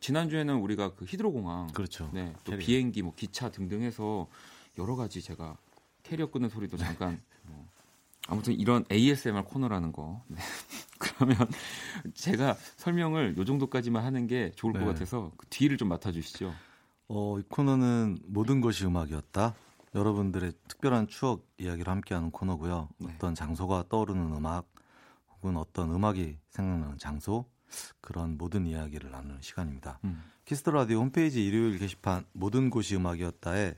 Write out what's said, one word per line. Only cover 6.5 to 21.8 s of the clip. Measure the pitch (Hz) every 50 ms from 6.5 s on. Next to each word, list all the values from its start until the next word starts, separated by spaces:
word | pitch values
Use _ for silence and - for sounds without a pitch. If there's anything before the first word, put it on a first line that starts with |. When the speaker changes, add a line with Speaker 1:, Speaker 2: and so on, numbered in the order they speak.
| 104 107 101 90 90 87
Speaker 2:
네. | 87
Speaker 1:
잠깐, | 85 82 - 92 87 85 - - _ _ _
뭐, | - 82 76 71 69 - - _ - _ _ _ _ _ _ - - -
아무튼 | 98 107 104 120 -
이런 | - 101 117 120 117 - -
에이에스엠알 | 101 110 123 143 143 135 - 120 104 98 98
코너라는 | - - 135 131 117 104 90 85 80
거. | 78 - 76 78 92 120 - -
네. | 76 82
<laughs> | - - - - - - - - - - - -
그러면 | - - - - 131 127 123 101 123 - - - - - - - - - - - - 85 -
제가 | - - 170 196 110 135 135 104 - - - -
설명을 | - - 175 170 175 165 160 156 160 135 98 78
요 | 90 95
정도까지만 | 117 139 139 135 123 - 127 117 120 117 110 117
하는 | 131 135 127 120
게 | 110 123 127 107 82 -
좋을 | - - 113
것 | 107 95
Speaker 2:
네. | 104
Speaker 1:
같아서 | 104 87 80 90 92 127 117 101 78 -
그 | - - -
뒤를 | - - 135 143 139
좀 | 117 120 95
맡아주시죠. | 85 85 - 101 82 82 78 - - - 98 90 80 82 - - - - _ _ _ _ _ -
Speaker 2:
어, | 107 104 104 104 104 101
이 | 98 -
코너는 | - - 143 139 135 131 127 123 120 117 113 107 90 - -
모든 | 90 98 101 110 123 139 131
것이 | 117 117 101 87 98
음악이었다. | 90 87 87 80 73 78 73 - - - 98 110 117 107 - - - - - - _ -
여러분들의 | 101 104 107 104 101 98 95 90 92 90 87 85 - _ -
특별한 | - - - 135 127 113 107 107
추억 | - - 139 127 110 90 - _ _ -
이야기를 | 92 90 85 85